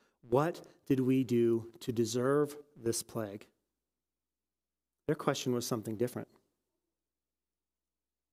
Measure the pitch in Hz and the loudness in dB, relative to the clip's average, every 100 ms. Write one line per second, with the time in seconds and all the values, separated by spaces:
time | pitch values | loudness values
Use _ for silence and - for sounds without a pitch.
0 | _ _ 123 123 160 170 - - - 131 | _ _ 0 2 2 -2 -12 -20 0 2
1 | 127 131 120 120 117 117 110 - - 117 | 4 2 4 4 4 2 -2 -8 -4 0
2 | 110 123 127 143 147 - - - 117 110 | 0 0 2 2 0 -4 -18 -6 -4 -2
3 | - 120 104 104 - _ _ _ _ _ | -4 -8 -8 -10 -16 _ _ _ _ _
4 | _ _ _ _ _ _ _ _ _ _ | _ _ _ _ _ _ _ _ _ _
5 | - 156 - 135 135 120 120 117 107 107 | -4 -2 -2 -2 -2 -4 -2 -4 -4 -4
6 | 120 113 113 _ _ _ _ _ _ _ | -4 -4 -12 _ _ _ _ _ _ _
7 | _ _ _ _ _ _ _ _ _ _ | _ _ _ _ _ _ _ _ _ _
8 | _ _ _ | _ _ _